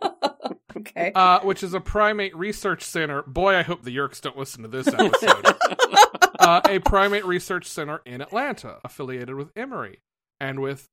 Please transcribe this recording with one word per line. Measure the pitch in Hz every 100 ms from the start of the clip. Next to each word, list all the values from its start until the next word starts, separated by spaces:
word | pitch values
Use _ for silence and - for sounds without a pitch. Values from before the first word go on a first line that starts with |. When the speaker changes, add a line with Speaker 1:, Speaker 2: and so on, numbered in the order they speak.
| 339 - 277 - - - _ -
Speaker 1:
Okay. | 214 - 175
Speaker 2:
Uh, | 190 185 180
which | 196 190
is | 185 185
a |
primate | 175 214 214 208 196 165
research | 202 208 202 170
center. | - 170 156 143
Boy, | 139 131 196 185
I |
hope | 165 170
the | 123 127
Yerks | 143 -
don't | 147 131
listen | 131 120
to | 110
this | 127 277
episode. | - - 480 - - - -
Speaker 3:
<laughs> | 698 - 508 - 440 - - -
Speaker 2:
Uh, | 175 175 202
a | 196
primate | - 202 196 202 185
research | 180 - 180 -
center | - 147 156 -
in | 123
Atlanta, | - 214 277 226 117 -
affiliated | 120 - 131 127 123 135
with | 143 -
Emory | 269 214 107 101 _ _ _ -
and | 135 135
with | 135 139 _